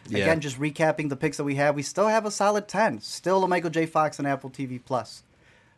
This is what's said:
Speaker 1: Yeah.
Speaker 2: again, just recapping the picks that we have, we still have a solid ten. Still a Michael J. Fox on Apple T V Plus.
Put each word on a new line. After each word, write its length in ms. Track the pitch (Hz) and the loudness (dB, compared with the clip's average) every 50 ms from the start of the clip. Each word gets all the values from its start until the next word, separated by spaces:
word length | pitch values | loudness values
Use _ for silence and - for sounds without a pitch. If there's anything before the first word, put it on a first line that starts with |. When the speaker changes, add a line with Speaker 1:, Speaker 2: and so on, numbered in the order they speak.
| - - | -12 -6
Speaker 1:
Yeah. 140 | - 104 101 | -2 0 2
Speaker 2:
again, 180 | 156 165 160 | 2 2 2
just 180 | 147 147 123 127 | 0 -6 -6 -4
recapping 480 | 147 151 151 - 160 156 151 156 147 143 | -4 -4 0 2 2 2 2 2 -2 -4
the 80 | 139 | -4
picks 220 | 131 160 156 143 - | -2 -2 -2 -2 -2
that 80 | 147 | -4
we 100 | 143 135 | -4 0
have, 180 | 139 143 147 143 | 2 2 2 2
we 80 | 147 | 0
still 280 | 139 - - - 202 220 | -2 -6 0 0 2 4
have 160 | 214 226 208 | 2 2 0
a 60 | 214 | -2
solid 360 | 202 - 202 202 208 208 202 - | -2 0 0 2 2 0 -2 -2
ten. 320 | - 190 220 202 127 104 | 0 0 2 2 0 -2
Still 420 | - - - - - 170 190 196 | -10 -12 -12 -6 0 2 2 4
a 60 | 185 180 | 4 4
Michael 220 | 185 175 165 170 | 2 0 0 0
J. 160 | 156 165 160 | 0 0 -2
Fox 340 | 160 - 160 156 147 147 - | 0 2 2 2 0 0 -2
on 60 | 143 | -2
Apple 240 | 139 139 135 - 135 | -2 -2 -2 -4 -10
T 160 | 131 - 139 | -10 -10 -8
V 140 | 123 127 123 | -8 -8 -12
Plus. 440 | - - 127 120 107 - - - _ _ _ _ _ _ _ _ _ _ _ | -8 -4 -4 -4 -4 -4 -14 -20 _ _ _ _ _ _ _ _ _ _ _